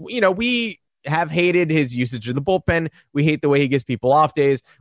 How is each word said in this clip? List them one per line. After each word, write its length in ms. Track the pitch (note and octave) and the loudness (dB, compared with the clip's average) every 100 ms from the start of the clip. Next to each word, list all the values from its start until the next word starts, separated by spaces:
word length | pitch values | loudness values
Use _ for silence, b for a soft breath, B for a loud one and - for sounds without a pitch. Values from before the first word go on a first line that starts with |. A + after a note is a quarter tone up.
| D#3+ | -8
you 140 | A#3+ | 0
know, 80 | F#3+ | 0
we 520 | F#3+ A#3 A#3+ A3+ E3+ _ _ C3+ | 2 0 0 -2 -8 _ _ -4
have 260 | D#3+ E3 | -2 -2
hated 400 | E3 F3+ F3 E3 | 0 2 2 2
his 240 | D#3+ C3 B2 | 0 0 -2
usage 320 | B2 A#2+ A2+ | -4 -6 -6
of 60 | C3 | -4
the 80 | |
bullpen. 460 | C#3 F#3 - E3+ D#3+ b b | -2 -2 0 -2 -2 b b
We 120 | C#3+ | -2
hate 180 | D3+ D3+ | 0 0
the 80 | D3 | 2
way 100 | C#3+ | 2
he 80 | C#3 | 2
gives 160 | C3+ | -2
people 280 | - A#2 B2+ | -2 -4 2
off 220 | D3 D3+ D3+ | 2 2 2
days. 260 | C#3 C3+ b b | 0 0 b b